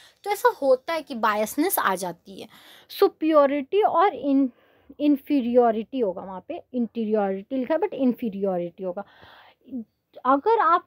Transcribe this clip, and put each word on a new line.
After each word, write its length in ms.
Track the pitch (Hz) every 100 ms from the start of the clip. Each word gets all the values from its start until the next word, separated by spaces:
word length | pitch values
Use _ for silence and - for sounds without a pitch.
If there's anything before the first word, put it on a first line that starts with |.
| - _
तो 60 | 403
ऐसा 240 | 415 480 440
होता 300 | 269 254 -
है 100 | 330
कि 120 | -
बायसनेस 640 | 240 220 208 214 - 349 -
आ 160 | 208
जाती 460 | 185 180 170 - 190
है। 80 | - - - - -
सुपीरियरिटी 920 | - 403 - 320 302 277 285 269 392
और 320 | 415 330 392
इन-, 340 | 269 277 269 262 - _ _ - -
इन्फीरियरिटी 1000 | 294 277 - 294 233 247 240 220 214 269
होगा, 220 | 202 180
वहाँ 220 | 185 185 -
पे 120 | 330 -
इंटीरियरिटी 840 | 254 226 233 214 214 196 190 196 269
लिखा 180 | 240
है 60 | 320
but 140 | 392
इन्फीरियरिटी 880 | - 262 226 233 196 196 180 175 -
होगा। 200 | 185 180 - _ - - - _ 262 247 - _ _ -
अगर 360 | 247 277 403 453
आप 260 | 330 349